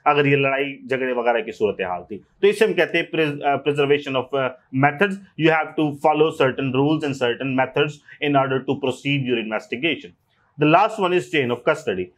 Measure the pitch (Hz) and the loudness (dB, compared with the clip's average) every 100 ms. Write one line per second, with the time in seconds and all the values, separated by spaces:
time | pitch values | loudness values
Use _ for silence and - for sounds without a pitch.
0 | 147 147 143 139 135 135 143 139 127 131 | 2 2 4 2 2 -2 -4 -8 -6 -4
1 | 131 120 120 117 110 - 107 95 92 90 | -2 0 0 0 -2 -2 -2 -2 -6 -6
2 | 85 107 - _ 202 202 214 175 156 170 | -10 -16 -16 _ 0 2 2 2 0 0
3 | 160 160 151 143 139 139 151 143 143 147 | -2 0 -2 0 -2 0 0 0 2 2
4 | 143 131 123 139 127 - _ 131 143 143 | 0 -4 -2 -2 -4 -6 _ 0 0 2
5 | 202 196 - - 160 160 147 - 151 143 | -2 -2 -12 0 2 2 0 -2 -2 0
6 | 156 151 160 151 131 127 135 127 143 156 | 2 4 2 2 0 0 -2 0 0 0
7 | 151 131 120 117 135 131 131 147 151 - | -2 -2 -2 -2 -4 -2 0 0 -2 -4
8 | - - 147 139 135 131 135 135 131 127 | -20 -6 0 0 2 -2 -2 -4 -4 -4
9 | 143 143 123 117 107 107 - 120 160 110 | -2 -2 0 -2 -2 -6 -6 -4 -4 -4
10 | 87 _ _ _ _ - 151 170 214 220 | -10 _ _ _ _ 0 4 4 2 0
11 | 185 180 - 156 123 120 - 151 120 92 | 0 0 0 -2 0 0 0 -2 -2 -4
12 | 90 | -6